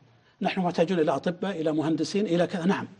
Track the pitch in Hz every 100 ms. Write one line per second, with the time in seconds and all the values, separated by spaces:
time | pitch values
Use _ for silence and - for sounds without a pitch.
0 | _ _ _ - 185 196 175 165 165 185
1 | 156 139 180 170 196 175 156 156 151 156
2 | 156 196 208 170 165 185 170 214 220